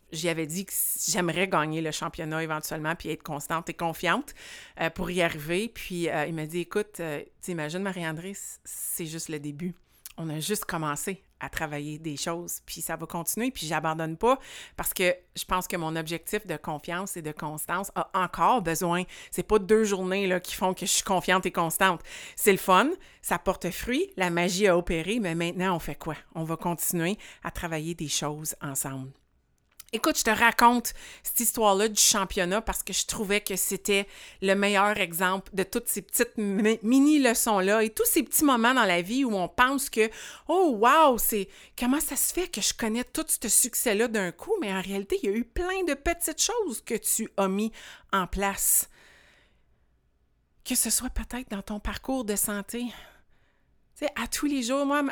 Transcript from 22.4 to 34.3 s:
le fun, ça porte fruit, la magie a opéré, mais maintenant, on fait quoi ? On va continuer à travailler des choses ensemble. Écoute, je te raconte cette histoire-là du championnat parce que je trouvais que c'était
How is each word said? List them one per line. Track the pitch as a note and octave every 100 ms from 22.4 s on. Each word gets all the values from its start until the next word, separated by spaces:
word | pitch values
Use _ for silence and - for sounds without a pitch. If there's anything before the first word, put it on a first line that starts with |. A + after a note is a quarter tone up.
| -
le | F#3+
fun, | - F#3 B3+ F4+ - -
ça | - F3
porte | - F3+ F3
fruit, | - - B3+ G4 -
la | F#3
magie | E3+ F3 F#3 G3+
a | F3
opéré, | F3 E3+ D#3+ A#3+
mais | F#3+
maintenant, | E3 E3+ F3 F#3 F3
on |
fait | - C#3+
quoi ? | - D3+ -
On | -
va | D#3+ D#3+
continuer | F3 E3+ - F3 E3 G#3 - -
à | -
travailler | - F3 D#3+ D#3
des | E3+ D3+
choses | - D3 D3+ D#3 -
ensemble. | D3 C#3 C#3+ C3+ C3 - _ _ _ _ _ _ - A3+
Écoute, | D#4+ D4+
je |
te | -
raconte | G#3+ A#3 A3 A#3+ A#3+ A#3 - - -
cette | - -
histoire-là | A#3 - G#3+ G3 A3
du | G#3
championnat | - A3+ - - F3 G3
parce | A3 F#3
que | -
je | F#3+ -
trouvais | - G3+ G3+
que | -
c'était | F#3+ - G3 - G3 G3+ - -